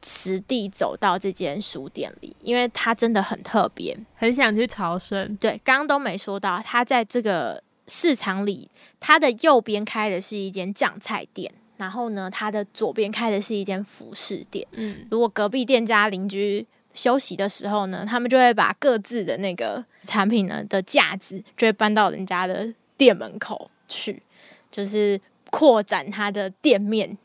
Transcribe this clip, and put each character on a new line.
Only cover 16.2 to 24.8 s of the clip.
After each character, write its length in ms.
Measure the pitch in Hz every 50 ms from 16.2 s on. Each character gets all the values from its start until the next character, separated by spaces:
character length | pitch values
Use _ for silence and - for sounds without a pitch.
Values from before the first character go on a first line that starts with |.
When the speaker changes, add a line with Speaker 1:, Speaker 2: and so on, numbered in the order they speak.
| 190 202
Speaker 1:
居 360 | 190 196 202 208 196 202 226 _ _ _ _ _ _
休 240 | - - 247 240 277
息 180 | 262 - 190
的 140 | - 196 202
时 180 | - - - 208
候 200 | 208 208 202 190
呢， 180 | 185 180 - 208
他 120 | 226 247
们 100 | 240 247
就 80 | 247 262
会 160 | 254 247 233
把 200 | 220 180 - - _
各 180 | - 294 247 220
自 260 | 196 - 233 240 196
的 100 | 156 120 -
那 160 | 196 196 175
个 280 | 185 - - 104 233 240 _ _ _ _
产 240 | - - 226 196 202
品 180 | 226 233 196 180
呢 160 | - 73 -
的 160 | 208 - 196
架 340 | 190 - - - 208 151 160 190
子 260 | - - 190 190 - _ _ -
就 100 | - 220
会 60 | 214
搬 180 | - 220 214
到 200 | 214 214 208 185
人 140 | - - 190
家 200 | 185 185 175 185 185
的 240 | 185 - 202 226 226 _ _ _ _ _
店 200 | 277 247 208 175
门 200 | - 110 - -
口 300 | - - 214 - - - _ _ _ _
去， 340 | - - - - 196 - _ _ _ _ - - - _ _ _
就 140 | - -